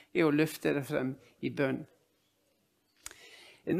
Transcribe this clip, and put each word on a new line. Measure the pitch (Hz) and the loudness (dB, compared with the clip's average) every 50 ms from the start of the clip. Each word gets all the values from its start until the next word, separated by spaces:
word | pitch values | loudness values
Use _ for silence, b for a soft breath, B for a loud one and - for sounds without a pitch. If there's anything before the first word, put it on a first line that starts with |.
| b b - | b b 0
er | - 165 | 2 4
å | 156 143 | 4 6
løfte | 147 156 156 - - - 156 143 | 4 2 2 0 -2 0 0 0
det | 143 139 - | 0 -2 -2
frem | 156 143 131 131 135 - b b b b | -2 -2 -2 -2 -4 -6 b b b b
i | - 135 117 | -6 -4 -2
bønn.» | 143 139 131 131 - 160 - _ _ _ _ _ _ _ _ _ _ _ _ _ _ _ _ _ _ _ _ _ _ - - B B B B B B B B B B B | 0 0 0 0 -4 -8 -12 _ _ _ _ _ _ _ _ _ _ _ _ _ _ _ _ _ _ _ _ _ _ -18 -18 B B B B B B B B B B B
En | 165 165 175 | -2 2 4